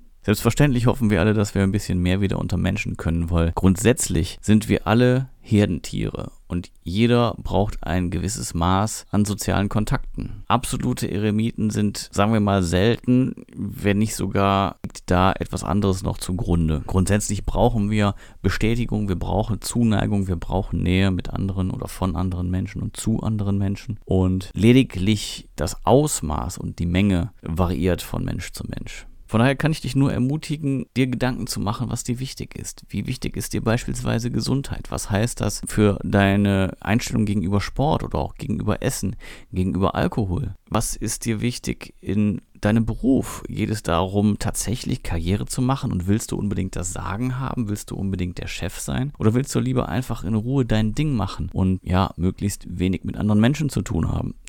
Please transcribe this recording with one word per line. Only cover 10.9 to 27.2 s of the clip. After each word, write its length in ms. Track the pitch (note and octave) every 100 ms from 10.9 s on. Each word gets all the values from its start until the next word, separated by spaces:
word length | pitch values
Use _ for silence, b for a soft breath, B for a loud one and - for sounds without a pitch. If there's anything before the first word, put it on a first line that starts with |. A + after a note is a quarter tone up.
| B2 -
Eremiten 600 | G2 G#2+ G#2+ A2+ - G#2+
sind, 400 | A2 G#2 - -
sagen 220 | - G#2
wir 80 | A2
mal, 200 | G2+ G2
selten, 840 | E2+ F2+ G#2+ A2+ - B2 C3 - - -
wenn 440 | G2+ G#2 G2+ G2+
nicht 160 | G#2+ -
sogar 640 | G2 G2+ G2 G2 F#2+ -
liegt 260 | - - -
da 220 | F2+ F#2
etwas 320 | - - -
anderes 400 | - G2+ G2 F#2+
noch 140 | E2+ -
zugrunde. 680 | - F#2 - E2+ D#2 D2+ -
Grundsätzlich 600 | F#2+ F2+ G2+ - F#2+ -
brauchen 440 | F2 A#2 A2+ G2+
wir 240 | G#2+ G2+ - B B
Bestätigung, 640 | G2 - A2 A#2 A2+ G#2+ G2+
wir 80 | F2
brauchen 460 | F#2 F#2 G#2+ G2+
Zuneigung, 680 | - A#2+ A#2 G#2 G#2 G2+ G2
wir 80 | E2+
brauchen 480 | - F#2 - E2+
Nähe 260 | F2+ F#2 F#2+
mit 200 | F2+ -
anderen 420 | - F#2+ F#2+ F#2
oder 160 | - -
von 300 | - F#2 E2
anderen 320 | F#2 F2+ F2+
Menschen 320 | F#2 G2 G#2
und 160 | G2+ -
zu 260 | A2 A2+
anderen 340 | - G#2+ G2+ G2
Menschen. 400 | G2 G2+ - -
Und 460 | - F#2+ F#2 F#2 -
lediglich 920 | E2+ A2+ B2+ - F2 F#2+ G#2+ - - - -
das 300 | D#2+ - -
Ausmaß 720 | C3 D3+ - - - - -
und 220 | - -
die 60 | E2+
Menge 460 | F2+ G2+ F2+